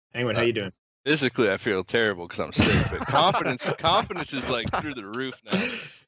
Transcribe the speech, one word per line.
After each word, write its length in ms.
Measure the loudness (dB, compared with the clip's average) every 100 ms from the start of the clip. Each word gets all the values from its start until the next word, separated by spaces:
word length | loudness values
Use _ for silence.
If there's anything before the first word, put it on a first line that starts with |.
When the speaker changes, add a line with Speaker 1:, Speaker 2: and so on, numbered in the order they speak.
| _
Speaker 1:
Penguin, 220 | -4 -2
how 80 | 2
Speaker 2:
Uh, 40 | 2
Speaker 1:
you 60 |
doing? 200 | 2 -2 -8 _ _ -2
Speaker 3:
Physically, 440 | 2 2 4 2
I 40 | 4
feel 280 | 2 0
terrible 420 | 2 2 2 0 -6
'cause 140 | -6
I'm 120 | -4
sick, 340 | 2 4 4 2
but 160 | -2 0
confidence, 560 | 4 4 2 0 -2
Speaker 1:
<laughs> 160 | -4 0
Speaker 3:
confidence 540 | 2 2 0 -6 -6
is, 140 | -6 -4
like, 160 | -2 -2 -4
through 140 | -4
the 120 | -8 -8
roof 340 | -6 -8 -8
now. 80 | -4
Probably 180 | -2 -2 -6 -12 -18